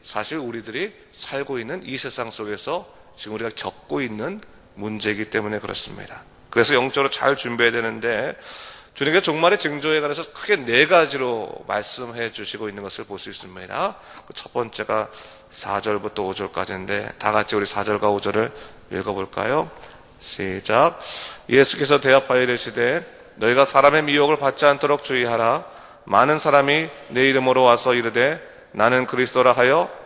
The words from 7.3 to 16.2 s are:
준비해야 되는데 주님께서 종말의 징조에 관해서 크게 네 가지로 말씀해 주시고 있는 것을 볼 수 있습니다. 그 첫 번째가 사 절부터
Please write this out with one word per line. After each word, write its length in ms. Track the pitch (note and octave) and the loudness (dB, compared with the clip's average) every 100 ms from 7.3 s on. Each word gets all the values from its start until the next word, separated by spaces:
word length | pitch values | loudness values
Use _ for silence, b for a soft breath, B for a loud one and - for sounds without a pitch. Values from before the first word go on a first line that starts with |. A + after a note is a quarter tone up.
| C#3 | 0
준비해야 340 | B2 A#2+ A#2+ | -4 2 2
되는데 640 | A#2 A2+ A2 A2+ A2 C3+ - B B B B B - | 2 -4 -4 -4 -4 -4 -8 B B B B B -4
주님께서 280 | C#3 E3 | 2 2
종말의 360 | F#3 D#3 E3+ G3+ | 2 2 2 2
징조에 400 | D#3 D3 D3 D#3 | 0 -2 0 0
관해서 220 | D3 D3 D#3+ | 0 -6 -8
크게 320 | - - G3+ B2 | -10 -2 -2 2
네 220 | A#2+ D3+ | 4 6
가지로 760 | F3 D#3 C3+ B2+ A#2 G2+ - - | 6 4 0 -4 -4 -6 -12 -4
말씀해 640 | G2+ G#2 - B2 A#2 A2+ | -4 -2 -6 -6 -6 -6
주시고 380 | G#2+ G#2 G#2 A2 | -6 -10 -8 -8
있는 120 | G2+ | -8
것을 240 | G2 - A2+ | -8 -8 -10
볼 140 | G2 | -12
수 100 | - | -12
있습니다. 680 | G2+ F#2+ F#2 F#2 G2+ F#3+ - B B - | -12 -14 -16 -10 -6 -6 -6 B B -16
그 80 | |
첫 180 | - - | -14 -8
번째가 580 | B2 A#2 - G#2+ A2 G#2+ B B B B | -6 -6 -6 -4 -2 -4 B B B B
사 280 | - G2+ G2+ | -12 -6 -4
절부터 440 | G#2+ G#2 G#2 - | -2 -4 -4 -6